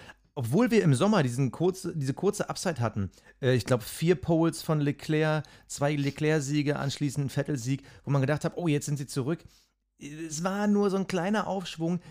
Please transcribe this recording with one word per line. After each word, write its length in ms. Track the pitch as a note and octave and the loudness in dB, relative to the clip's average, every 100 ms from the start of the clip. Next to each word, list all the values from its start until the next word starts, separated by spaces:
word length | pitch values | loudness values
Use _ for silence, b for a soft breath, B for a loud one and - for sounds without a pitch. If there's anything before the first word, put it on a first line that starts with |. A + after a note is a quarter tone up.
| B - _ - | B -20 _ -6
obwohl 320 | A#2 D#3+ A#3+ | 0 2 4
wir 140 | A3 | 6
im 100 | F3+ | 6
Sommer 300 | B2+ G3 G#3+ | 6 4 4
diesen 280 | C3 A#2+ C3 | 2 0 -2
kurze, 440 | - F3 F3+ F3 D#3 | 0 -2 -2 -6 -4
diese 180 | C3 | -4
kurze 360 | - F#3 - - | -2 0 0 -4
Upside 320 | - F#3+ C#3+ | -4 -4 0
hatten, 280 | A2+ G#2 F#2+ B B - | -2 -2 -4 B B -2
äh, 140 | B2+ B2+ | 2 2
ich 100 | - | 2
glaub, 180 | B2+ | 0
vier 320 | - - D#3+ F3+ | -2 0 2 2
Poles 460 | - E3 E3 D#3 | 2 2 2 0
von 200 | - D#3 | -2 0
Leclerc, 640 | C#3+ D3 - D#3 D#3 D3+ B B - | 0 -2 -2 0 2 0 B B -14
zwei 280 | - C#3+ D3+ | -2 0 0
Leclerc-Siege, 840 | C#3 - D3+ D#3 C3 D3+ C#3+ C#3 | -2 0 0 0 0 0 0 -2
anschließend 500 | C#3 - D3 C#3+ C#3 | -2 -2 -2 -2 -2
ein 20 | |
Vettel-Sieg, 540 | C#3+ C#3 C#3+ A#2 C#3 B B | -2 -2 -2 -2 -4 B B
wo 80 | - | -2
man 100 | C#3 | 0
gedacht 220 | C3 D3 | 2 0
hat, 100 | E3+ - | -2 -2
oh, 100 | F3 | 0
jetzt 180 | C#3+ - | 0 0
sind 120 | C#3+ | -6
sie 100 | C3+ | -4
zurück. 380 | C#3+ B2+ E3 - b b _ _ _ | -4 -2 -4 -8 b b _ _ _
Es 460 | C#3+ D3+ E3 D3+ | -14 -12 -10 -4
war 240 | F#3 G3+ G#3 | -4 0 2
nur 220 | G3+ G3+ | 4 2
so 80 | F#3+ | 0
ein 100 | F#3 | 0
kleiner 400 | F#3 F#3 A3 - | -2 0 0 -2
Aufschwung. 540 | G3 F3 - E3 F3 B | -4 -6 -4 -2 -2 B